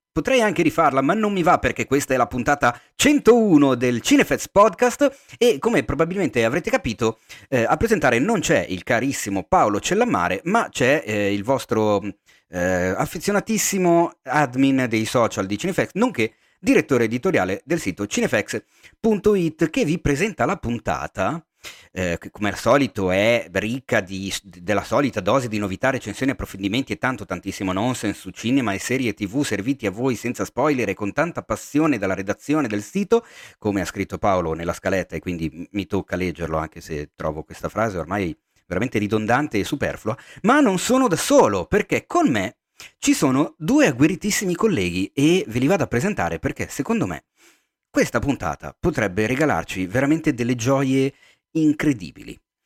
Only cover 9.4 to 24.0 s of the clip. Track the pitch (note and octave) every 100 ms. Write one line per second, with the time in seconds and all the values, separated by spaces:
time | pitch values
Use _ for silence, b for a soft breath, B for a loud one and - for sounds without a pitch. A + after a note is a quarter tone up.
9.4 | - F#3 A2+ G2+ - G3 A#3+ A2 F3 F#3
10.4 | E3+ A3+ - - B2+ D3+ - G#2+ G2+ G2+
11.4 | G#2 C3+ - A2 G#2+ G2+ G2+ - b b
12.4 | _ F2+ F2+ F#2 F2+ F#2+ D3+ F3 G3 G3+
13.4 | G3 G#3+ - G3+ F3+ E3+ E3+ - C3+ C#3
14.4 | C#3 B2 C#3 C3+ B2 A2 A2 B2+ A2 -
15.4 | G2 G#2 F3+ F3+ A2 F#3 B3 D#3+ A2 b
16.4 | b b G3 A#3 - B2 A2 B2 F#3+ C#3+
17.4 | F#2 G2+ - E3 G2+ F2 G2+ - G#3+ A2
18.4 | - A2 b b b _ A3+ G#3 G#3 G3+
19.4 | E3 - D#3+ C#4 F3 E3 - C#3 G#3+ -
20.4 | B2 F#3+ A2+ A#2 - C#2+ D2 - G2 E3
21.4 | - B B B B F#2 F2+ E2 - -
22.4 | G#2 F2+ A2+ C#3 C3+ - F#2 F#2 A2 A#2
23.4 | E2+ F#2 G#2 C3 - A2+